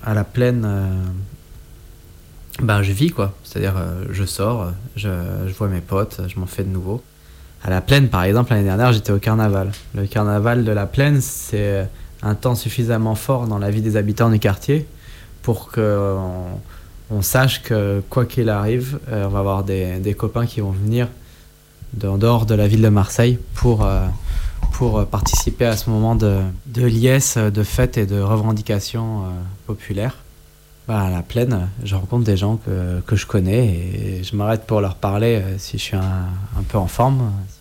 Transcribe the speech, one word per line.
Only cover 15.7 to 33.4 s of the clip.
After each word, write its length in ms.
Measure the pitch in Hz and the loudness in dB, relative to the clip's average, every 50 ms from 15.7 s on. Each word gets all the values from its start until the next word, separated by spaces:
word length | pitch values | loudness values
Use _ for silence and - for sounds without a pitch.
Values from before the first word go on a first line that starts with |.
| - 113 107 104 104 101 101 98 98 | -4 -2 0 2 2 0 0 0 -2
on, 1000 | 95 95 92 90 92 90 87 92 98 - - - - - - - - - - 107 | -2 -4 -6 -6 -8 -8 -8 -10 -10 -12 -14 -18 -20 -20 -20 -20 -20 -10 -6 -4
on 40 | 104 | -2
sache 420 | 95 - - 127 131 131 - - - | -2 0 2 2 2 2 0 -2 -4
que, 380 | - 117 107 101 101 98 101 98 - | -2 0 0 2 2 0 -2 -4 -2
quoi 160 | - 131 120 | 0 0 0
qu'il 240 | 117 - 131 117 110 | 0 0 0 0 2
arrive, 480 | 104 101 101 107 117 123 127 131 143 143 - 123 | 2 0 0 0 0 0 -2 -4 -8 -8 -6 -6
euh, 140 | 113 107 98 | -4 -2 -2
on 40 | 98 | 0
va 100 | 95 98 | 0 0
avoir 260 | 98 98 98 98 98 | 0 0 0 0 -2
des, 340 | 95 95 95 92 92 90 92 | -2 -2 -2 -2 -2 -4 -2
des 140 | 95 104 98 | -2 -2 -2
copains 320 | - - 104 - 117 117 | -2 -4 -2 -2 -2 -2
qui 160 | 120 - 117 | -2 -2 -4
vont 100 | 104 98 | -4 -2
venir 380 | 95 92 101 107 113 123 120 117 - - - - - - - - - _ _ _ _ - - - - | -2 -2 0 0 2 0 0 -2 -6 -14 -20 -20 -20 -20 -20 -20 -20 _ _ _ _ -18 -16 -12 -8
de, 140 | 107 101 | -4 -2
en 100 | 98 98 | -2 0
dehors 280 | 98 104 117 120 113 110 | 2 4 4 4 4 4
de 100 | 107 113 | 2 4
la 120 | 104 104 | 4 4
ville 140 | 101 110 110 | 4 6 6
de 80 | 110 110 | 6 6
Marseille 500 | 104 101 98 - - - 117 123 123 117 - - - | 6 6 4 2 2 2 4 4 4 0 -2 -8 -4
pour, 320 | - - 123 117 110 107 | 2 4 4 4 4 4
euh, 200 | 95 98 95 95 92 92 - - - - - - - - - - - - | 4 4 2 2 2 0 -2 -2 -2 -2 0 -2 -2 -2 -2 -2 -2 0
pour, 260 | - 131 120 107 110 | 0 0 2 2 2
euh, 60 | 101 | 0
participer 600 | - - 104 - - - - - 120 110 - 123 | 0 0 0 0 2 2 2 0 0 0 0 2
à 120 | 117 110 | 2 2
ce 120 | 107 - - | 0 0 0
moment 260 | 113 107 110 113 117 | 0 2 2 2 2
de, 260 | 110 107 104 98 95 95 95 92 92 - | 4 4 4 4 2 0 -2 -4 -6 -10
de 200 | 139 117 117 123 | -6 -2 0 2
liesse, 520 | 120 110 113 113 127 131 139 135 - - | 2 4 4 4 4 4 4 2 2 0
de 260 | 117 107 107 101 107 107 | 2 0 2 2 0 -2
fête 340 | - - - 127 123 - | 0 2 0 0 2 2
et 80 | 117 104 | 0 0
de 140 | 95 101 101 | 0 0 0
revendication, 1000 | 98 98 110 110 107 110 110 104 107 - 107 101 101 - - 113 113 113 110 104 | 2 2 2 2 2 0 0 -2 -2 -2 -2 -2 -2 -4 -6 -6 -4 -4 -4 -4
euh, 20 | 95 92 90 90 90 92 95 95 - | -4 -6 -6 -6 -8 -10 -10 -12 -8
populaire. 500 | - 107 - - - 104 95 107 131 - - - - - - - - - _ - _ - - - - | -8 -8 -8 -6 -6 -4 -4 -4 -4 -6 -8 -20 -20 -20 -20 -20 -20 -20 _ -20 _ -20 -16 -6 -4
Bah, 140 | 110 104 98 | -2 0 0
à 60 | 92 | 0
la 120 | 90 87 | 0 -2
Plaine, 480 | 85 - - 117 120 127 123 92 87 92 95 120 117 | -4 -2 0 0 0 2 0 0 -2 -4 -6 -6 -4
je 100 | 101 98 | -4 -2
rencontre 300 | 95 90 - 120 120 117 | -2 -2 -2 0 0 2
des 100 | 107 101 | 2 2
gens 220 | 90 98 104 113 | 2 2 0 0
que, 420 | 107 - 107 98 92 90 90 90 90 - | -2 -2 -4 -4 -2 -2 -2 -2 -4 -2
que 80 | - 110 | 0 0
je 100 | 104 - | 0 0
connais 420 | - - 104 | 0 0 0